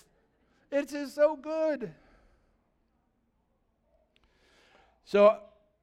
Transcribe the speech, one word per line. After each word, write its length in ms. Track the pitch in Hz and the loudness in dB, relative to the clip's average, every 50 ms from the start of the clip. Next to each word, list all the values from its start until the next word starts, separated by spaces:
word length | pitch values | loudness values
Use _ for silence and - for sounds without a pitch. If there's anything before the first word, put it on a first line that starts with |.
| - _ _ _ _ _ _ _ _ _ _ _ _ - | -20 _ _ _ _ _ _ _ _ _ _ _ _ -4
It's 220 | 285 277 285 - 277 | -4 -4 -4 -4 -6
just 220 | 285 285 262 - | -8 -10 -6 0
so 220 | 285 294 311 311 | 2 2 2 2
good. 580 | 285 247 302 320 320 311 311 294 262 233 175 151 - _ _ - - _ _ _ _ _ _ _ _ _ _ _ _ _ _ _ _ _ _ _ _ _ _ _ _ _ _ _ _ _ _ _ _ _ _ _ _ _ _ _ _ _ _ _ _ _ _ _ _ _ _ _ - _ _ _ _ _ | -2 -10 -8 -6 -4 -2 -2 -2 -4 -8 -12 -14 -16 _ _ -20 -20 _ _ _ _ _ _ _ _ _ _ _ _ _ _ _ _ _ _ _ _ _ _ _ _ _ _ _ _ _ _ _ _ _ _ _ _ _ _ _ _ _ _ _ _ _ _ _ _ _ _ _ -20 _ _ _ _ _
So, 380 | - - 202 202 208 214 - - - - _ _ _ _ _ | -2 2 6 6 6 4 2 -4 -20 -20 _ _ _ _ _